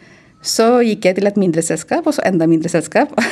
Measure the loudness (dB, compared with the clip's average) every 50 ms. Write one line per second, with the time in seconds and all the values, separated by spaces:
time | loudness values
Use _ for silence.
0 | -20 -20 -20 -20 _ _ _ _ -10 -6 -2 0 2 4 4 4 2 2 0 0
1 | 0 0 0 2 0 0 0 0 0 0 0 0 -2 -2 -4 -6 -6 -4 -4 -2
2 | -2 -2 -2 -2 -2 -2 0 0 2 2 2 2 0 0 -2 -4 -4 0 0 0
3 | 0 0 0 -2 -2 0